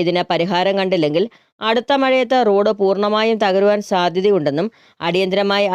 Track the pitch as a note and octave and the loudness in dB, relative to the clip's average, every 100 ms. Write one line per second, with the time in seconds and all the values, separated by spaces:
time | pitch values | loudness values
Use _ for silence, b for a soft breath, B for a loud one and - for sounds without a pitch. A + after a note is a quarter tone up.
0 | F3 F3 F3 E3+ E3+ F3+ F#3 G3 F#3+ F#3 | 0 -2 -2 -2 -2 0 0 0 0 0
1 | D3 D3+ A3 b b b G#3+ A3+ A#3 C#4 | 0 0 -4 b b b -2 -2 0 0
2 | C4+ C4 B3 B3+ A3+ G3 G#3 G#3 G3 F#3+ | 2 0 0 2 2 2 0 0 0 0
3 | G#3 G#3+ A3 A3+ G#3 F#3+ G3+ G#3 G3+ F#3+ | 0 0 0 0 0 2 2 0 0 0
4 | F3 F3 G3 G3 D3+ C#3+ G#3 b b b | 0 0 0 2 0 -2 -4 b b b
5 | E3 F3+ F#3+ F#3 G3+ G3+ G3+ | -4 -2 0 0 0 0 0